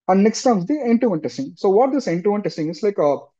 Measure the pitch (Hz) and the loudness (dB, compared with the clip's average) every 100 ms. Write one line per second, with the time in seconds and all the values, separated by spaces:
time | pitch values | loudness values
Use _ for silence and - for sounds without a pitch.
0 | - 196 214 208 262 208 185 302 240 233 | 0 4 4 2 0 0 0 -4 0 2
1 | 247 160 - - 269 - 202 196 269 277 | 2 -2 -4 -8 -10 -2 2 4 2 0
2 | 190 170 208 208 175 - 156 170 208 202 | -2 -2 0 -2 -4 -4 -6 -2 -2 0
3 | 147 135 - _ | 0 0 -6 _